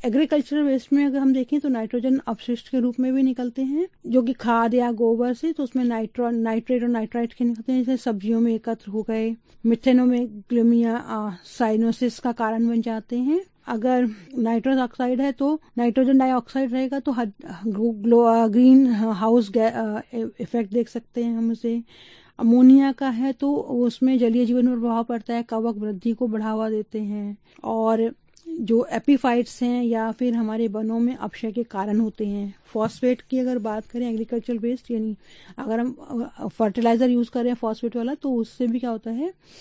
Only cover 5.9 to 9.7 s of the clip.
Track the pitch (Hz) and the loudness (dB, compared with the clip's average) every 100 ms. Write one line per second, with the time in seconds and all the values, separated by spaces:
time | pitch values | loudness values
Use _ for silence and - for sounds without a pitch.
5.9 | 226 220 - 240 233 226 226 226 247 240 | -2 -6 -4 -2 -2 -2 -2 0 0 0
6.9 | 233 220 240 233 - 240 226 240 254 240 | -2 -2 -4 -4 -2 -2 -2 -2 -2 0
7.9 | 254 240 208 208 226 233 220 226 226 202 | -2 -2 -4 -2 0 2 0 -4 -8 -6
8.9 | 214 214 220 226 226 _ _ 226 | -8 -4 -4 -4 -6 _ _ 0